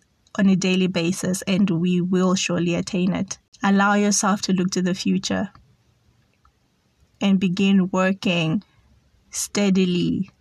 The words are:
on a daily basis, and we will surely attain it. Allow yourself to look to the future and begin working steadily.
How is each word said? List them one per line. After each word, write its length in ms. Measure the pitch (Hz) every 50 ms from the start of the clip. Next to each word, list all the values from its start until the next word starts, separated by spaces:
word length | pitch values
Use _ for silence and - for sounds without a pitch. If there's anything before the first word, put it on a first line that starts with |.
| _ _ _ _ _ _ -
on 120 | - 196 196
a 60 | 190
daily 320 | 175 202 185 185 185 185
basis, 540 | 180 185 175 165 175 190 - - 185 185 - -
and 260 | 196 190 196 202 185
we 320 | 165 160 180 180 180 180
will 340 | 175 180 185 180 185 185 185
surely 400 | 185 - - 175 170 175 175 170
attain 380 | 156 - - - 180 180 190 170
it. 260 | 170 196 - - - _ _ - - -
Allow 300 | 196 196 196 196 208 202
yourself 460 | 208 208 208 202 - 220 190 202 208 -
to 100 | - 185
look 160 | 180 180 190
to 100 | - 185
the 120 | 180 175 185
future 560 | - - 190 185 185 - - 196 185 190 - _ - _ _ _ _ _ _ _ _ _ _ _ _ _ _ _ _ _ _ _ _ _ _ _ _ _ _ _ _ _ _ _ -
and 200 | 208 196 196 185
begin 500 | 196 180 175 190 196 196 196 190 180 185
working 720 | - 185 185 190 196 - - 190 175 170 160 160 - 208 - _ _ _ _ _ _ _ _ _ _ _ _ _
steadily. 960 | - - - - - 202 202 196 185 190 185 180 180 175 170 165 170 190 190 - _ _